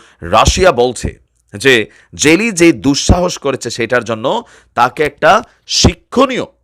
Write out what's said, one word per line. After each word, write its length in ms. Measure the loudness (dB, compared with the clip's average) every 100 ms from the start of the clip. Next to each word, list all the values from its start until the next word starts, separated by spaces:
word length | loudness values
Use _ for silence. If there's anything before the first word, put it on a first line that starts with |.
| _ _
রাশিয়া 500 | -2 2 2 2 2
বলছে 460 | 2 0 -2 -10 -12 _ _ _ -4
যে 340 | 2 2 0 _ _
জেলি 380 | -2 2 2 0
যে 200 | 2 2
দুঃসাহস 640 | 2 0 0 0 0 -2 -4
করেছে, 320 | -6 -6 -8
সেটার 340 | -8 -4 -2
জন্য 380 | -4 -6 -4 -6 -8 _ _
তাকে 280 | -2 -2 -2
একটা 400 | -6 0 2 2 0 _ -8
শিক্ষণীয় 800 | 0 0 0 _ 0 0 -2 -8 _